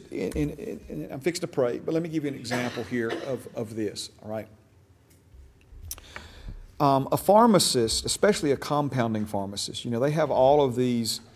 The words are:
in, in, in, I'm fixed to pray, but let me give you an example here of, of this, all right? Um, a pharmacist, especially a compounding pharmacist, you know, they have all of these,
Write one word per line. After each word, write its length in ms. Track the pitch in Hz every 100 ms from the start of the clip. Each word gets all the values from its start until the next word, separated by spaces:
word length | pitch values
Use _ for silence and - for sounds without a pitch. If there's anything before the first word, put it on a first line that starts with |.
| -
in, 180 | - -
in, 480 | 151 147 - - - -
in, 240 | 156 151
I'm 80 | 135
fixed 220 | 175 165
to 60 | 165
pray, 320 | - 120 -
but 140 | -
let 80 | 160
me 60 | 170
give 160 | 160
you 60 | 143
an 60 | 127
example 500 | 117 123 123 120 110
here 240 | 123 113
of, 360 | 117 139 120 - -
of 200 | 107 110
this, 340 | 104 - - -
all 80 | 107
right? 160 | 110 101 - _ _ _ _ _ _ _ - - _ _ - - - - - - - - - - -
Um, 300 | 143 135 135
a 60 | 143
pharmacist, 880 | - 208 233 185 - 127 113 - -
especially 480 | - 196 208 151
a 40 | 127
compounding 680 | - 147 143 131 113 110 104
pharmacist, 580 | 101 98 101 - -
you 80 | 123
know, 80 | 117
they 120 | 139
have 200 | 156 147
all 320 | 113 131 147
of 140 | 139 120
these, 420 | 127 120 110 - -